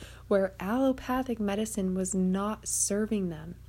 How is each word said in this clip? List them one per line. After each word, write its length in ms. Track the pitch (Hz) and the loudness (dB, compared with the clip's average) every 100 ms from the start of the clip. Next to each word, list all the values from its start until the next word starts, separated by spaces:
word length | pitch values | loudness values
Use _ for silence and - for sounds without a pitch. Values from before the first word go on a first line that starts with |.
| - - - | -18 -18 2
where 260 | 202 190 - | 4 4 -2
allopathic 800 | 185 247 269 262 - 254 254 220 | -2 2 4 2 0 -2 -2 -2
medicine 540 | 202 202 220 - 185 | 0 0 -2 0 0
was 200 | 185 185 | 0 0
not 540 | 190 185 190 208 220 - | 2 2 2 0 -4 -4
serving 600 | - - 202 214 214 180 | 0 2 0 0 0 -2
them. 280 | 156 165 - | -6 -12 -14